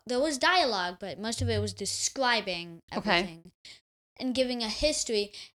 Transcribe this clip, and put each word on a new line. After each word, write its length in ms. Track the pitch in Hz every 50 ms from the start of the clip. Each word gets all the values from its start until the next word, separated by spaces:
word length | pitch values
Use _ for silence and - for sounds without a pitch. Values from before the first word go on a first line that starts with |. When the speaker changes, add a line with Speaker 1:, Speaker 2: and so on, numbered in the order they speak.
| -
Speaker 1:
There 140 | - 247 247
was 180 | 285 320 285 254
dialogue, 580 | 302 330 359 370 320 254 220 190 175 180 180 -
but 180 | 208 185 143 180
most 220 | 208 226 226 - 247
of 60 | 233
it 120 | 226 208
was 120 | 208 208 196
describing 1080 | - 202 185 - - - - - 277 262 240 240 220 196 196 180 170 170 170 170 170 - _ -
Speaker 2:
Okay. 140 | 208 185 208
Speaker 1:
everything 420 | 185 170 190 175 165 165 170 - - _ _ - - - _ _ _ _ _ _ _
and 180 | - - 262 233
giving 260 | 262 254 247 247 240 226
a 60 | 214
history. 640 | 208 - 294 302 294 - - - 233 208 208 202 - - - - _